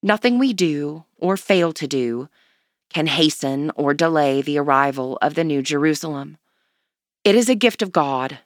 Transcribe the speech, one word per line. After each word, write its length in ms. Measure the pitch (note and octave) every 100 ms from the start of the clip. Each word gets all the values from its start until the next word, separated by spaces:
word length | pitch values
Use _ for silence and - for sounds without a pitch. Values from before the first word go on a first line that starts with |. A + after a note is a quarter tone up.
Nothing 340 | G3 G#3+ B3 A#3+
we 140 | C4+
do 520 | G3 F3 D3 D3 D#3 - _
or 200 | F3 F#3+
fail 360 | - F#3+ E3+
to 160 | D#3+ C#3+
do 400 | C#3 A#2+ A#2 C#3 _ _ _ _ _ _
can 180 | E3 D#3
hasten 640 | D3 D#3 - C#3 C3+ D3+
or 180 | - C#3+
delay 480 | C#3+ E3 D#3+ C#3+ C3+
the 180 | C#3+ D3
arrival 600 | C#3+ C3+ C#3 C3+ C3 C3
of 140 | -
the 80 | D#3
New 200 | E3 C#3+
Jerusalem. 760 | C3 D3 D#3 D3+ D#3+ C#3+ C#3+ D#3 _ _ _ _ _ _ _ _
It 100 | -
is 140 | G#3+ A#3+
a 80 | B3
gift 260 | A#3+ -
of 80 | G3
God 480 | F3 C#3+ C3 C3 C#3